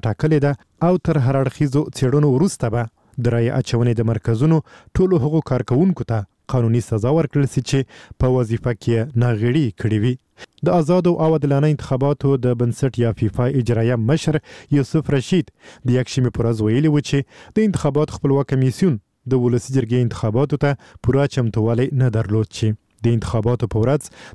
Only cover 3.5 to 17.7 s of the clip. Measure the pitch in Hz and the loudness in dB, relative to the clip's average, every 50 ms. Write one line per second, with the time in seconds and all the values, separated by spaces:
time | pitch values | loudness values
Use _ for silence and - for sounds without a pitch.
3.5 | - 131 - - 120 117 120 123 113 117 110 113 113 104 - 120 113 110 143 160 | 0 -2 -2 0 0 0 2 2 0 0 0 0 -2 -2 -2 -2 0 2 2 2
4.5 | 160 151 - - - - - - - - 185 185 185 143 117 147 160 156 - - | 2 2 0 -4 -16 -20 -16 -6 -2 0 2 2 2 2 2 2 0 0 0 0
5.5 | 131 120 113 - 123 143 185 190 - - 113 - 113 107 101 - _ _ _ - | -2 -2 0 0 2 2 2 2 0 -2 -4 -4 -4 -4 -4 -8 _ _ _ -2
6.5 | 131 123 117 113 117 120 - - 113 104 110 127 151 165 156 - - 143 139 - | 0 0 2 2 2 0 0 -2 -2 0 0 2 2 0 0 0 0 0 0 0
7.5 | - 135 - - 139 135 127 _ - - - - - - 127 127 127 127 117 107 | -2 -4 -4 -2 -2 -2 -2 _ -10 -20 -20 -12 -4 0 0 2 2 2 0 -2
8.5 | 117 - - 123 113 - - 120 117 113 113 156 - 117 120 123 113 104 117 120 | -4 -4 -4 -4 -6 -4 -2 -2 0 0 -2 -2 -2 0 0 0 0 0 0 0
9.5 | 131 160 139 107 - - - 104 107 104 107 127 127 - _ _ _ - - - | 0 0 0 -2 -4 -4 -4 -2 0 0 0 0 -2 -4 _ _ _ -20 -20 -20
10.5 | _ - 147 175 180 170 147 151 180 185 170 175 170 - 160 160 160 147 147 139 | _ -4 -2 0 2 2 2 2 2 2 2 2 0 2 2 0 0 0 0 0
11.5 | 139 139 151 156 147 - - - 135 127 139 143 143 - - 139 139 127 120 127 | 2 2 2 2 0 -2 -2 -4 -2 0 0 0 -2 0 0 0 0 2 0 0
12.5 | 120 117 123 117 - - 139 127 - 117 117 113 104 - 113 104 - - 123 131 | 0 0 -2 -2 -2 -2 -4 -4 0 0 0 0 0 -2 -2 -2 0 0 -2 0
13.5 | 147 131 110 120 117 113 113 120 127 113 107 117 160 - - 160 151 151 - - | 0 0 0 0 0 0 2 0 0 0 0 0 0 0 0 -2 -2 -2 -4 -8
14.5 | - - - - 143 143 120 - - 160 - - 143 135 - - 190 170 120 - | -20 -14 -6 -2 0 0 0 0 -2 -2 -2 0 -2 -2 0 0 0 0 -2 -2
15.5 | _ _ - - - - - 123 123 127 123 - - 135 123 117 - - 113 117 | _ _ -20 -20 -16 -6 -2 0 0 0 0 -2 -2 0 0 0 0 0 -2 0
16.5 | 117 107 107 107 113 135 156 156 147 147 - - 143 139 - _ - - - - | 0 0 0 2 2 2 2 2 2 0 0 0 -2 -2 -2 _ -12 -20 -12 -4
17.5 | - 214 220 202 | 0 0 0 0